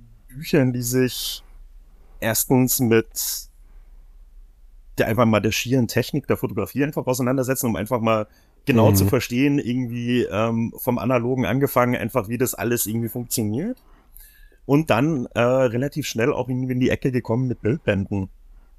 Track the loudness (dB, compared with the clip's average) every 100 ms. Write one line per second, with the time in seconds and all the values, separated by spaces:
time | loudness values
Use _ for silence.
0 | -20 -20 -20 -14 0 4 4 0 0 2
1 | 2 -2 -8 -10 -14 -20 -20 -20 -20 -20
2 | -20 -6 -2 -2 2 4 4 2 4 4
3 | 2 -6 -8 -8 -12 -20 -20 -20 -20 -20
4 | -20 -20 -20 -20 -20 -20 -20 -20 -12 -4
5 | 0 2 4 4 2 -2 0 0 0 -2
6 | -2 -4 -2 -2 -2 -4 -4 -2 -2 -2
7 | -4 -2 0 0 -2 -2 -2 -2 -2 -2
8 | 2 0 -2 -12 _ _ 2 4 6 6
9 | 4 2 0 0 2 2 0 -4 -4 -4
10 | 0 0 0 0 0 0 -2 -4 -4 -2
11 | 2 0 0 0 0 0 2 2 2 0
12 | -2 -4 -4 -2 -2 -2 -2 -2 -2 -4
13 | -4 -8 -6 -4 -2 -2 -6 -8 -14 -20
14 | _ -20 -20 -20 -20 _ 2 2 4 2
15 | 2 -2 -4 0 2 2 2 0 -4 -6
16 | -6 -2 0 0 -2 -4 -2 0 0 2
17 | 0 -2 -2 -2 -2 -2 -2 -2 -2 -4
18 | -2 -4 -6 -12 -20 -20 -20